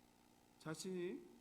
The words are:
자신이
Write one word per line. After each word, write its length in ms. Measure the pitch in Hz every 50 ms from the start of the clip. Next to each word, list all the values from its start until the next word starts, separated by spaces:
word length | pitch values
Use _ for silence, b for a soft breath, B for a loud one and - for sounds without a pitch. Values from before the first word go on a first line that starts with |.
| - - - - - - - - - - - -
자신이 640 | - 156 160 - - 185 185 180 175 185 240 330 - - - -